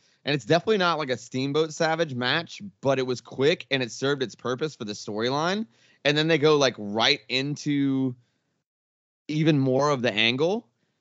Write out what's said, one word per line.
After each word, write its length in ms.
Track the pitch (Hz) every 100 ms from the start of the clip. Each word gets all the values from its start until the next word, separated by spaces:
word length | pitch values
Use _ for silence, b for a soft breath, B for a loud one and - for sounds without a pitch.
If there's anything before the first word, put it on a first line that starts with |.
| _ _ -
And 100 | 143
it's 80 |
definitely 360 | 104 160 220 214
not 180 | 175 156
like 100 | 143
a 80 | 120
Steamboat 540 | - 127 139 143 160
Savage 420 | 151 160 160 165
match, 480 | 123 123 151 170 - 98 -
but 180 | 131 135
it 80 | 127
was 140 | 123
quick 440 | - - 139 175 -
and 100 | 135
it 120 | 120
served 280 | - 135 143
its 140 | 120 -
purpose 400 | 120 127 156 -
for 80 |
the 80 | 107
storyline. 760 | 101 - 104 120 143 165 202 226 b b b
And 140 | 143 147
then 100 | 160
they 100 | 160
go, 200 | 156 151
like, 180 | 135 110
right 440 | 104 107 123 147 -
into 880 | 127 139 147 151 143 139 135 131 123 _ _ _ _ _ _ _ _ _ _ -
even 300 | 151 156 147
more 320 | 131 127 147
of 120 | 139
the 100 | 117
angle. 560 | 104 113 127 160 220 - _ _ _